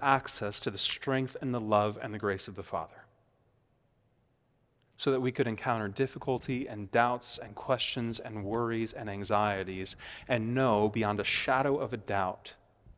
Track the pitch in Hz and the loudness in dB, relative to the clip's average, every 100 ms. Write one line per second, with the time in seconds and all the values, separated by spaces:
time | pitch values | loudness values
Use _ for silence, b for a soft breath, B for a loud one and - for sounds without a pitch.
0 | 139 135 - - 104 - - 98 - - | 4 2 2 -4 -4 -4 -4 0 0 0
1 | - 131 127 - 139 123 107 104 104 104 | 0 0 0 -4 -4 -2 4 6 4 0
2 | 110 104 101 95 - 98 90 90 80 - | -6 -2 0 -2 -4 -10 -6 -6 -6 -12
3 | - _ _ _ _ _ _ _ _ _ | -20 _ _ _ _ _ _ _ _ _
4 | _ _ _ _ _ _ _ _ _ - | _ _ _ _ _ _ _ _ _ -4
5 | 143 131 127 123 120 107 131 113 104 101 | 0 2 2 0 -2 0 -2 -2 -2 -2
6 | 135 139 - 123 - 127 139 104 101 117 | -2 -2 -2 -2 -2 -4 -4 -8 0 4
7 | 120 123 - - - 107 - 123 - 135 | 4 2 -4 -6 -6 -8 -2 0 0 -2
8 | 117 113 123 107 98 113 117 113 113 - | -2 -4 -6 -6 -2 0 0 0 -2 -4
9 | 107 98 101 104 104 98 95 95 92 - | -6 -6 2 4 4 2 -2 -4 -8 -10
10 | B B B 123 110 127 131 104 107 107 | B B B 0 2 4 6 6 4 2
11 | 107 104 101 - - 131 139 143 127 117 | 0 0 0 0 2 4 4 0 -2 -6
12 | 101 98 92 - - - _ _ - | -2 0 0 -4 -12 -20 _ _ -20